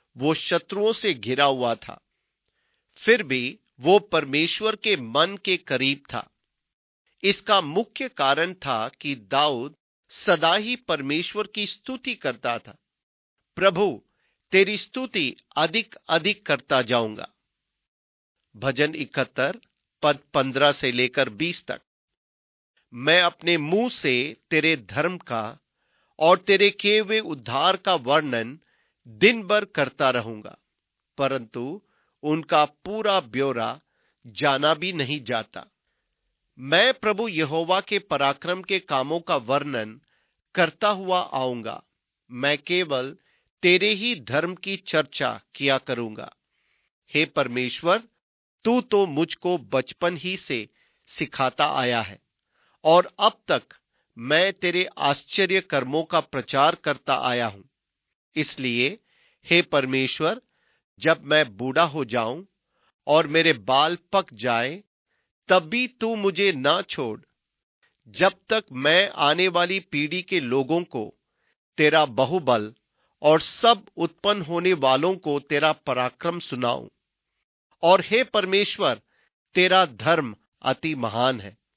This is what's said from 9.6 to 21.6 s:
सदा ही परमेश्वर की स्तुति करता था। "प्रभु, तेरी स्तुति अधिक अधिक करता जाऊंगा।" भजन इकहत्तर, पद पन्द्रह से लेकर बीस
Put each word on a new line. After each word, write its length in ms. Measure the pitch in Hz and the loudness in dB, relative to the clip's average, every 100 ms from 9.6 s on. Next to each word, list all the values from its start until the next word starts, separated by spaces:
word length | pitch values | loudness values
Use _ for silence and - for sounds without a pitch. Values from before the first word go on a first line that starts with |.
| 143 - _ _ _ | -6 -14 _ _ _
सदा 460 | - - 170 165 | -6 0 2 4
ही 220 | 196 220 247 | 2 -2 -8
परमेश्वर 720 | - 156 135 151 175 208 208 | -4 -4 -2 -4 -4 -8 -8
की 200 | 214 202 | -6 -8
स्तुति 480 | - - 262 262 | -8 -12 -10 -8
करता 440 | 226 139 123 120 117 | -6 -6 -6 -6 -6
था। 200 | - - _ _ _ _ _ _ _ - | -10 -20 _ _ _ _ _ _ _ 0
"प्रभु, 460 | 190 175 202 113 _ _ _ _ _ | 2 2 -2 -2 _ _ _ _ _
तेरी 260 | 190 196 208 | 2 4 0
स्तुति 600 | - 254 262 202 135 - _ - | -6 -10 -6 -4 -4 -6 _ -2
अधिक 380 | 160 208 220 - - | 0 -2 -6 -14 -2
अधिक 380 | 165 175 202 - | 0 0 -2 -2
करता 360 | 139 - 135 | -4 0 0
जाऊंगा।" 460 | 117 123 110 107 - _ _ _ _ _ _ _ _ _ _ _ _ 104 | 2 0 -2 -6 -14 _ _ _ _ _ _ _ _ _ _ _ _ -6
भजन 380 | 135 127 151 | -4 0 -2
इकहत्तर, 640 | 156 131 - 127 - 139 - _ _ _ _ | -2 -6 -4 -4 -2 -4 -4 _ _ _ _
पद 160 | 151 143 _ | 0 0 _
पन्द्रह 380 | 143 131 131 143 | -2 -2 2 2
से 200 | 139 131 | 2 -2
लेकर 360 | 123 123 143 127 | 0 -2 0 -2
बीस 360 | 101 170 - | -2 -6 -6